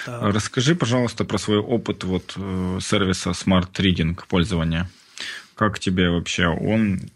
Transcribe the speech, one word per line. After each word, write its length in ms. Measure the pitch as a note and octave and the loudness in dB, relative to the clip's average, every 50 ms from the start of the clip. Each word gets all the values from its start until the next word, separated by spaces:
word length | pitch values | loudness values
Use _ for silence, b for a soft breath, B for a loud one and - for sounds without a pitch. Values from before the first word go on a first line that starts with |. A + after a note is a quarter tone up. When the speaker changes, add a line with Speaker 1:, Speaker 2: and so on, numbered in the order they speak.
| B | B
Speaker 1:
Так. 280 | B2+ A#2+ A#2 A#2 G2+ G2+ | -10 -6 -2 0 0 2
Speaker 2:
Расскажи, 400 | A2+ - - - C3 A#2+ D3 F3 | 0 -2 0 -2 2 2 2 2
пожалуйста, 480 | F3 - A#2 B2 B2+ B2 A2 - - G2+ | 2 2 2 2 2 2 0 -2 -4 -4
про 120 | - G#2+ G2+ | -2 -2 -2
свой 200 | - G#2+ G#2 G#2 | 0 2 2 2
опыт 440 | G#2+ G#2+ A#2+ G#2+ F#2 - F#2+ - - | 2 2 0 0 0 -2 -6 -4 -4
вот, 300 | F#2 F#2 F2+ - - - F2+ | -2 -2 -2 -4 -6 -10 -10
э, 420 | G2 G2 F#2 F#2 F#2 F2+ F#2 F#2+ | -8 -6 -4 -2 -2 -2 -2 -4
сервиса 480 | - - G#2 G2+ G2 F#2+ F2+ - - F2 | -2 0 0 2 2 2 0 0 -2 -4
Smart 380 | F2 - - F#2+ F#2+ F#2 F2+ - - - | -4 -2 2 4 4 4 4 0 -2 0
Reading 400 | G2 F#2+ F2 E2+ E2 E2 E2+ - - - | 2 2 2 2 0 -2 -2 -4 -6 -2
пользования. 600 | F#2+ F2+ E2 - F2 E2 D#2+ E2 E2 E2 F2+ F2+ B B B B B B B B B B B B B | 0 0 2 2 0 0 0 0 0 -2 -2 -4 B B B B B B B B B B B B B
Как 240 | - G#2+ G#2 G#2 - | -2 -2 -2 0 -2
тебе 300 | - G2 F2+ F#2 F2+ F2 | -2 0 2 2 2 4
вообще 380 | F2 E2+ E2+ - - - F2+ E2+ | 2 0 0 -2 -2 0 0 0
он? 520 | D#2+ - - G2 G#2+ A2+ A2 G2+ F#2 F#2 - - - | 0 0 0 0 2 2 2 2 0 -2 -4 -10 -4